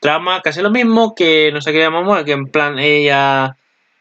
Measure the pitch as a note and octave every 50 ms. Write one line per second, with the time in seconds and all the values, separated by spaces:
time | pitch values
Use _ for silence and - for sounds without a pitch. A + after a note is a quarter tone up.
0 | - D3 D3+ D#3+ F3 F3+ F#3 F#3 F3+ D#3 C#3+ E3 F#3 G#3 G#3+ B3+ B3 A3+ A3+ A3
1 | A3+ A3 A3+ - F3+ D#3+ D#3+ D#3 D#3 D3+ D3 D3 C#3 D#3 D3+ D#3 D#3+ D#3+ D#3+ E3
2 | F3+ F#3+ G#3 F3+ D3+ D3 D3 C#3+ C#3 C3+ - D#3 D3 D3 D3 C3 C#3 D3 D3 D3
3 | D3 C#3+ C#3 C#3 C#3 C#3 C3+ C3+ C3+ C3+ C3+ _ _ _ _ _ _ _ _ _